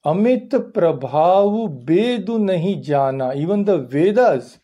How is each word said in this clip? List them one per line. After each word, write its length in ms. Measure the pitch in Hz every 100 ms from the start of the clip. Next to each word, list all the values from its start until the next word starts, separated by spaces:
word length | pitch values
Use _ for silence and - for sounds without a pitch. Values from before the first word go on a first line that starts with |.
| 147
अमित 480 | 175 226 254 -
प्रभाव 1120 | 247 - 208 170 143 127 147 170 190 202 214 220
बेदु 680 | 131 123 175 233 240 190 226
नहीं 440 | 202 180 180 175
जाना। 500 | 131 143 135 135 127
Even 320 | 139 160 208
the 140 | 202 185 123
Vedas 720 | 139 185 214 240 135 - -